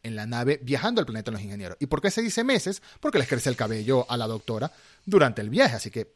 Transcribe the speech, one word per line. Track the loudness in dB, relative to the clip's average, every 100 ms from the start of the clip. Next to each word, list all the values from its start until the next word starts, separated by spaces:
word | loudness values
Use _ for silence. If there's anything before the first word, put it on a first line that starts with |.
en | -10
la | -8 -4
nave | 0 2 0
viajando | 0 0 0 0
al | 0
planeta | -4 -6
de | -8
los |
ingenieros. | -8 -10 -10 -6
¿Y | -2
por | 0
qué | 0
se | 0
dice | 0 0
meses? | 2 2 0 -6 -10 -6
Porque | 0 2
les | 2
crece | 0 0
el | 0
cabello | -2 -2 2 2 2
a | -2
la | -2
doctora | -4 -6 -4 -4 -8 -20 _
durante | 2 6 6 2
el | -2
viaje, | 2 2
así | 0 -6
que | -8 -8